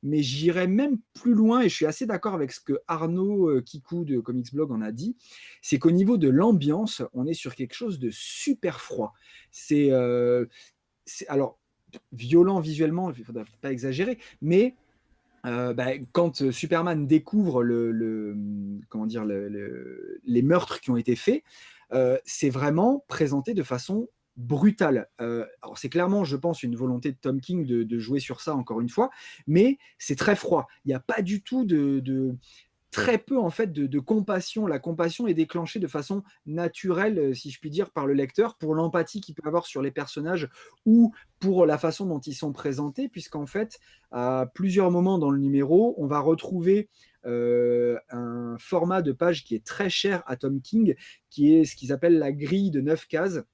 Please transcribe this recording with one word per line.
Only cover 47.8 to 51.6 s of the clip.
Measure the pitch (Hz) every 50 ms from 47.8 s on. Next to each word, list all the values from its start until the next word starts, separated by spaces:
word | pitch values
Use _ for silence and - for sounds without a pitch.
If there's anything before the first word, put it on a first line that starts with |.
| 120 120 120 120 - _
un | 123 120 120 120 117 120 120 117 117 113
format | - - - 175 165 175 185 190
de | 175 147
page | 131 - 170 175 170 151 -
qui | - 117
est | 110 _
très | - - - 202 190
cher | 175 - - 196 202 175 -
à | - 131
Tom | 127 - 135 139 139
King, | 131 - - 220 226 190 139 - - - - _ _ _
qui | - - 147 147 156
est | 160